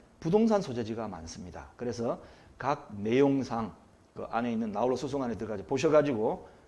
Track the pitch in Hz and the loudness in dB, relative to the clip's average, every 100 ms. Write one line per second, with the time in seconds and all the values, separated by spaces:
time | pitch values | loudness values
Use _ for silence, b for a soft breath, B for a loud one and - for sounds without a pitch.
0 | - - 165 214 226 208 143 120 107 113 | -16 -8 2 4 4 2 0 -4 -4 -6
1 | 107 85 80 - 90 82 69 - 120 113 | -8 -8 -12 -12 -12 -14 -16 -10 -6 -4
2 | 117 180 B B B B 131 147 - 101 | -4 -4 B B B B -4 -4 -6 -6
3 | 104 127 139 139 120 117 104 - - - | 2 6 6 4 0 -4 -6 -8 -20 -20
4 | _ - 104 117 120 113 113 104 123 127 | _ -12 -6 -2 -2 -2 -2 0 0 0
5 | 143 139 123 104 107 104 - 135 151 151 | -2 -4 -4 -6 -6 -6 -2 0 6 6
6 | 143 113 117 185 B B | 6 2 0 -2 B B